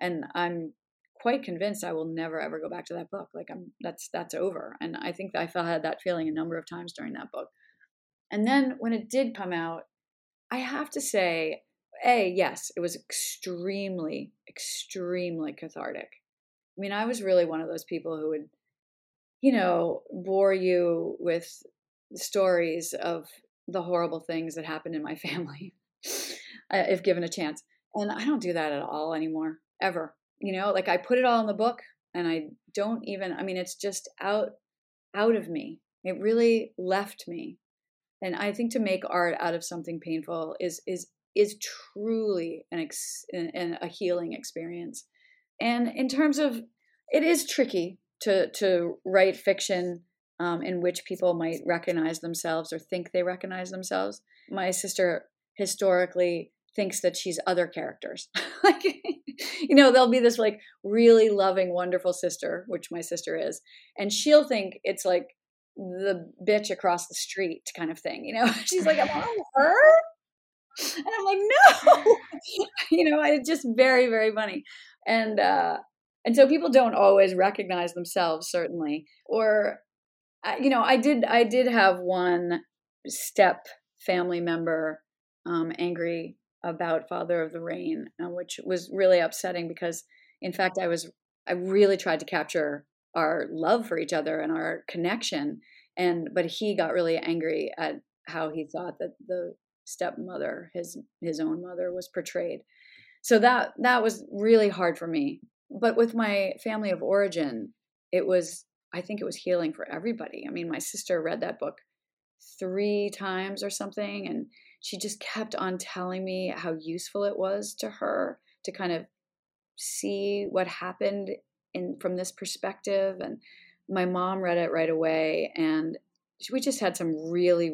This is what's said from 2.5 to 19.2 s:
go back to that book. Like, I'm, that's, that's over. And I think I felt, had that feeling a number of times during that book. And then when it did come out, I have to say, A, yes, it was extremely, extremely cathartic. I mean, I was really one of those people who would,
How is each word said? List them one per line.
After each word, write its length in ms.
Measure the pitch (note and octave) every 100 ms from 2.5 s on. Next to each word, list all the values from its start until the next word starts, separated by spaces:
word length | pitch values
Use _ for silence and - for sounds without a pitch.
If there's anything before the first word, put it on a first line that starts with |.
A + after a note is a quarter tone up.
| D#3+
go 80 | D#3+
back 180 | F3 -
to 80 |
that 160 | F3 D#3+
book. 180 | G3 -
Like, 140 | E3+ E3+
I'm, 220 | F#3 F3 -
that's, 280 | F3 E3 -
that's 220 | E3 -
over. 420 | D#3 F#3+ E3 - -
And 160 | E3+ E3
I 160 | F#3
think 220 | E3+ F#3+
I 120 | D#3+ E3
felt, 200 | F3+ E3+
had 160 | E3
that 200 | D#3+ -
feeling 260 | F#3 E3+ D#3+
a 40 |
number 260 | D#3 E3 E3
of 100 | E3
times 240 | F3 F3
during 220 | - D#3
that 180 | C3+ -
book. 160 | - - _ _ _ _ _ _ _ _
And 160 | G#3 A3
then 300 | C#4 C4 B3+
when 140 | A3+
it 160 | A3+ -
did 280 | C4 C4 -
come 160 | F#3
out, 300 | E3+ E3 E3 - _ _ _ _ _ -
I 80 | B3+
have 320 | B3+ C4+ D4+
to 100 | D4
say, 640 | C4+ G#3 F3+ E3 D#3 D#3 _ _ _ -
A, 240 | A#3+ A#3+ F#3+
yes, 420 | F3+ D#3+ - - -
it 40 |
was 160 | E3+ F3
extremely, 1400 | - - - - F#3+ F3 F3+ G3 G3 F3+ D#3 C#3+ - _ -
extremely 1040 | - - - - F#3+ F3 F3+ F3+ E3 D#3
cathartic. 560 | D3 D#3+ - - - - - _ _ _ _ _ -
I 40 |
mean, 120 | G3
I 140 | G3+ A3+
was 160 | A#3
really 220 | G3 F3+
one 160 | E3+ D#3+
of 80 | D#3+
those 160 | E3
people 340 | - E3 D#3+ D#3+
who 120 | D#3
would, 180 | D#3 D3+ _ _ _ _ _ _ _